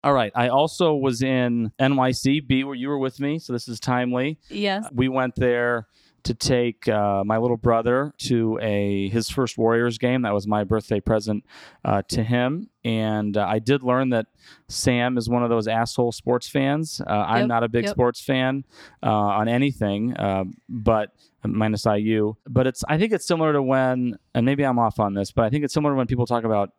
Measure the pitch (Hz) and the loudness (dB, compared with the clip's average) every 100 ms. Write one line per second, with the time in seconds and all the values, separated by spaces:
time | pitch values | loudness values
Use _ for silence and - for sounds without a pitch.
0 | 143 139 107 120 120 131 160 - 175 151 | 2 2 0 0 2 2 0 2 0 2
1 | 135 120 131 131 123 120 110 - 135 139 | 0 0 0 2 0 0 -4 0 0 2
2 | 127 123 139 147 131 131 139 127 135 143 | 0 0 0 0 0 0 0 -6 -4 -2
3 | 135 131 143 160 - 120 - 113 - 123 | -4 -4 -4 -4 -6 -8 -8 -8 -2 0
4 | 123 123 135 156 _ 202 202 196 214 123 | 0 0 -2 -6 _ -4 -2 -4 -4 -2
5 | 131 131 127 - 123 120 120 120 110 _ | 0 0 -2 0 0 2 0 -2 -6 _
6 | _ _ - 117 - 127 120 107 - 104 | _ _ -8 -4 0 2 0 -2 -2 0
7 | 101 98 104 110 123 117 120 113 117 127 | 2 0 0 0 0 0 2 2 2 0
8 | 143 - - 120 113 113 113 101 101 98 | -2 -8 -2 0 0 0 0 0 0 0
9 | 98 113 107 - 123 - 113 117 120 113 | 0 -2 -2 -2 -2 2 2 4 0 0
10 | 123 127 117 101 101 104 101 110 - 104 | 0 0 0 -2 0 -2 0 -2 0 -2
11 | - 110 104 104 _ - - _ - 101 | 2 0 0 -4 _ -20 -20 _ 0 0
12 | - - 113 123 127 160 214 _ 117 110 | 0 -4 0 0 0 -4 -10 _ -4 -2
13 | 110 107 104 104 98 107 110 139 123 127 | -2 -2 -2 -2 0 -2 0 0 2 0
14 | 131 117 110 _ - - _ - - 123 | 2 -2 -2 _ -20 -20 _ -2 0 2
15 | 123 123 113 120 120 117 110 113 120 - | 0 0 0 0 2 0 0 -2 -2 0
16 | 120 - - 123 - 139 135 147 160 - | -2 -2 -2 -2 -2 -2 0 -2 -4 -8
17 | - 104 87 117 123 117 117 117 104 104 | -2 -2 2 0 2 0 0 0 -2 0
18 | 123 120 - 131 127 139 - - - _ | 0 0 -4 0 0 -2 -8 -20 -20 _
19 | - 107 104 101 113 120 139 - 104 101 | 0 2 2 2 2 2 0 0 -2 -2
20 | 117 - 101 95 92 - - 123 110 110 | -4 -2 -2 -2 -4 -10 -12 -2 2 2
21 | 104 _ _ _ 110 107 107 107 113 104 | 0 _ _ _ -4 0 0 0 0 0
22 | 107 110 107 113 - 123 127 - - 156 | 2 2 0 -4 -2 0 0 -2 -2 0
23 | 220 208 - 165 156 143 131 131 131 127 | 2 0 0 0 2 2 2 2 2 2
24 | 123 - _ 120 120 139 139 120 113 - | -2 -4 _ 0 2 2 2 2 2 2
25 | 101 98 98 - 110 147 147 156 147 135 | 0 0 -2 0 0 0 0 0 0 0
26 | 123 127 120 120 113 107 98 | 0 -2 0 0 0 0 -2